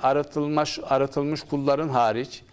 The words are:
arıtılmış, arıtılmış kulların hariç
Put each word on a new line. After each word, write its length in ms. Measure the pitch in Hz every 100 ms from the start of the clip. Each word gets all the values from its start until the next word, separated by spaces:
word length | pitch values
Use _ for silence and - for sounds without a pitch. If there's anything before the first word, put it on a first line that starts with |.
arıtılmış, 760 | 131 143 143 156 147 151 151 -
arıtılmış 600 | - 135 139 147 143 156
kulların 460 | - 143 139 139 156
hariç 540 | 127 113 110 131 - -